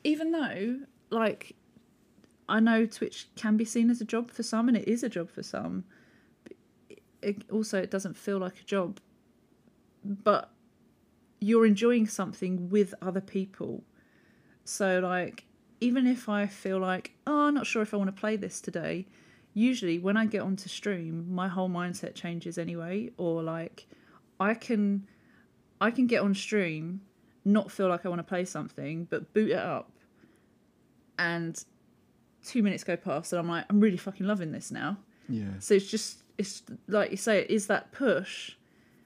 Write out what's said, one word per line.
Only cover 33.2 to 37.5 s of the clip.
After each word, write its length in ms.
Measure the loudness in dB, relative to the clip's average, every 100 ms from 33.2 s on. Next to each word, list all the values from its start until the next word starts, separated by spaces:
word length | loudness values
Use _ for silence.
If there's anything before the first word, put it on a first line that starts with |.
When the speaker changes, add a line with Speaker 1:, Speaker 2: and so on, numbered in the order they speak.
| -2
Speaker 1:
and 80 | -2
I'm 80 | -2
like, 160 | -4 2
"I'm 120 | 6
really 160 | 6 4
fucking 300 | -6 -4 -2
loving 260 | -2 -4
this 180 | -8 -8
now." 280 | -6 -6 -6 -10 _ -6
Speaker 2:
Yeah. 300 | -4 -4 -8
Speaker 1:
So 160 | 4
it's 160 | 4 4
just, 320 | -4 -4 -12 _ -8
it's 240 | -8 -8 -14 -16 -2
like 240 | 0 0
you 60 | -2
say, 220 | 2 2
it 100 | 4